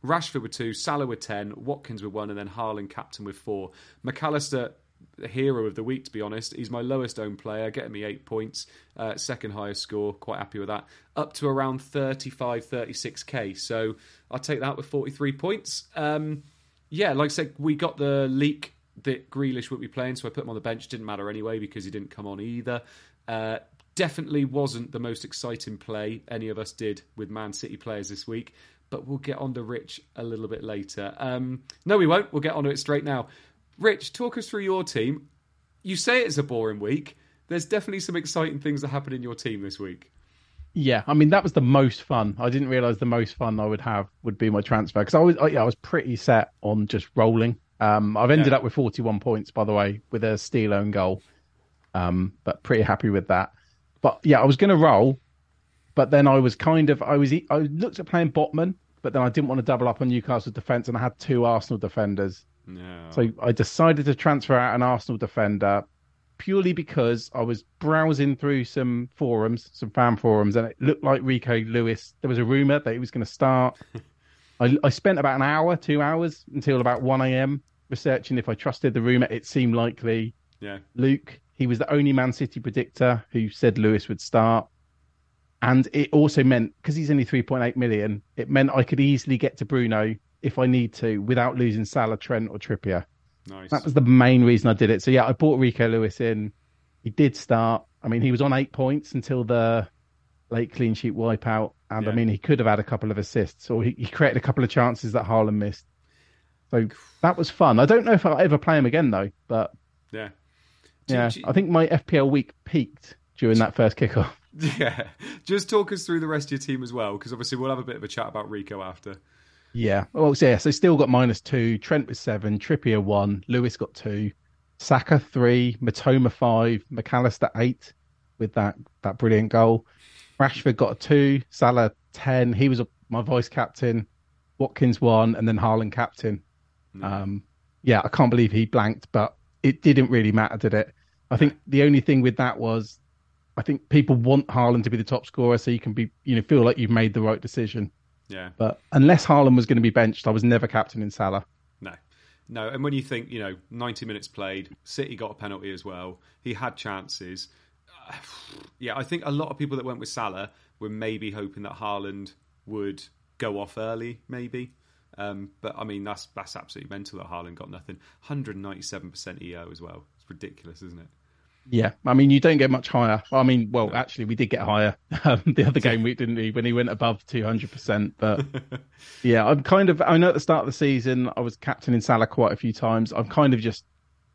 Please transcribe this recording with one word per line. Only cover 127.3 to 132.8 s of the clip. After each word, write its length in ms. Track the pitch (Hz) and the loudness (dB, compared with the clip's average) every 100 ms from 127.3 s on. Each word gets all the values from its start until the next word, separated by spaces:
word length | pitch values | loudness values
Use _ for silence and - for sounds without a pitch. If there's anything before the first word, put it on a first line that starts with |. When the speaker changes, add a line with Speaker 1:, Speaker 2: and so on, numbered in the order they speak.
| - 117 113 | 0 -2 0
Speaker 2:
eight 380 | 123 - - _ _ _ _ - | 0 -2 -10 _ _ _ _ -8
with 120 | 110 117 | -4 0
that, 200 | 104 - - _ | -2 -2 -14 _
that 140 | 98 98 | -8 0
brilliant 360 | 113 107 110 | 2 4 4
goal. 320 | 113 113 113 - _ _ - - - | 4 6 4 -2 _ _ -20 -10 0
Rashford 380 | 135 - 143 110 | 0 2 0 2
got 160 | 113 | 0
a 40 | - | -2
two, 460 | - 147 139 139 - | 2 4 6 2 -2
Salah 440 | - 123 123 107 - _ | 2 4 4 2 0 _
ten, 400 | - 135 127 123 | -8 -2 2 2
he 160 | 110 139 | 2 2
was 140 | 123 | 2